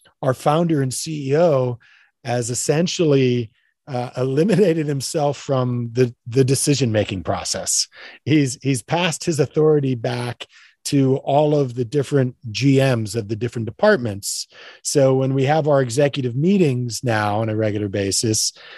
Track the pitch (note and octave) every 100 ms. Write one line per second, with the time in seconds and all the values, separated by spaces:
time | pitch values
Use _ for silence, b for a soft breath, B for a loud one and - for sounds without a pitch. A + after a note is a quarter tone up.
0 | B _ C#3 B2+ D3+ D#3 F3 D3+ C3 -
1 | E3 D3+ C3+ D3 F3 C3+ B2+ A#2 b b
2 | b _ B2+ B2 A#2+ A#2+ - D3 F3+ -
3 | D#3 C#3 B2+ B2 A2+ _ _ _ - B2
4 | B2 C3+ C3 C3+ G3+ F3+ F#3+ D#3+ D3+ C#3
5 | - D#3+ C#3+ C3+ - C3 B2 A#2+ A#2 A#2
6 | A#2+ - A#2+ C3 C3 C3+ D3 C3+ A#2+ G#2+
7 | G2 G2 E2 G2 - F#2+ F2+ - - B
8 | B B - D3+ C3+ - C3 C3 - D#3+
9 | F3+ - - D3+ C3+ D#3 D#3 D3+ C3+ A#2+
10 | B2 B2 A#2+ - - b b b - C#3+
11 | C3+ C3+ - C#3+ D3+ D3 C3 A#2+ A2+ D3
12 | C3 C#3+ B2+ - A2+ G#2 C#3 C3+ C3+ A#2
13 | G#2+ A#2 G2+ A2 A#2 A#2+ A2 - G#3 F#3+
14 | A#2 G2+ - - - B B B - C#3+
15 | C3+ C3 C3+ C3+ C3+ D#3 D3+ C#3 B2+ B2
16 | C#3+ C#3+ B2+ B2 F3 G3+ D#3 B2 A#2+ G#2+
17 | B2 G#2+ G#2 G#2 A2 G#2+ A2 G#2 G#2 G2+
18 | G2 - A2+ G#2+ - B B